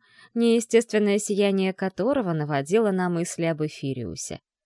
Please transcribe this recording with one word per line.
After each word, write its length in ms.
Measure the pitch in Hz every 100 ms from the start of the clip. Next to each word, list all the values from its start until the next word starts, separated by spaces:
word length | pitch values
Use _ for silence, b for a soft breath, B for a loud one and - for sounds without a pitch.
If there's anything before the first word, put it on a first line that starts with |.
| b b b
неестественное 840 | 233 233 233 226 226 233 214 208 202
сияние 540 | - 202 202 196 190
которого 600 | 190 190 - 214 285 190
наводило 600 | 160 147 143 143 214 214
на 160 | 190 180
мысли 360 | 170 175 -
об 180 | 165 151
Эфириусе. 800 | 151 - 139 127 101 - - - - _